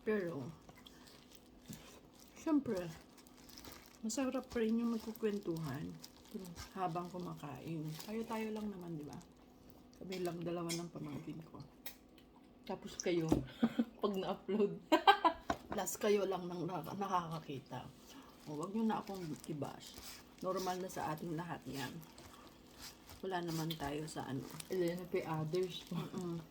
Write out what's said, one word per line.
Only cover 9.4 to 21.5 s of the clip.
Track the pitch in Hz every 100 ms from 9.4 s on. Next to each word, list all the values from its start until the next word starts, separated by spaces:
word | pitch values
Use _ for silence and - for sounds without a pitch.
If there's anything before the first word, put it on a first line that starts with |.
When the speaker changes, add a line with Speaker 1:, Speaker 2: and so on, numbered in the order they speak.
| - - - - - -
Speaker 1:
Kami | 180 185
lang | 180 170
dalawa | 170 170 170
ng | 170 170
pamangkin | - 151 135 - 156 -
ko. | - - - - - - - - - - - -
Speaker 2:
Tapos | 190 190 -
kayo, | - 175 160 147 - -
<laughs> | 233 - 233 -
pag | 208 196
na-upload. | 170 190 - 202 202 170 - 330 - 403
<laughs> | 330 - - - -
Speaker 1:
Plus | 214 185 -
kayo | 214 208 190
lang | 185 180
nang | 175 165
naka-, | 180 156 180
nakakakita. | 196 185 170 160 160 139 - - - - - - - - -
O, | 151
wag | 175
nyo | 208 226
na | 208
akong | - 196 175 131 -
i-bash. | 156 120 - - - - - - -
Normal | 180 190 185 180
na | 185
sa | - -
ating | 156 170 160
lahat | 175